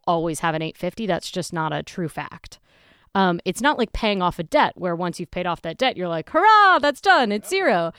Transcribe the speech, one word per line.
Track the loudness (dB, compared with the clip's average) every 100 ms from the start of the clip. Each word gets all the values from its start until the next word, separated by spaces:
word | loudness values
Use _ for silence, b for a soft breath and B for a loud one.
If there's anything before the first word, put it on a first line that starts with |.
| -2
always | -2 -2 -2
have | -2 -2
an |
eight | -6 -6
fifty. | -8 -6 -4
That's | -4 -4
just | -8 -6
not | -4 -4
a | -4
true | -8 -8 -8
fact. | -8 -12 -14 -20 -20 b b b b b
Um, | 0 2 0 -4
it's | 0
not | 0 0
like | -2
paying | -2 -2 0
off | -2 -2
a |
debt | 0 2 2 0
where | -6 -4
once | -4 -6
you've | -8
paid | -6 -6
off | -6
that | -8 -2
debt, | -2 -2
you're | -4
like, | -6 -2
"Hurrah, | 2 6 8 6 6
that's | 2 0
done, | 4 4 4
it's | -2 -2
zero." | 0 2 2 -2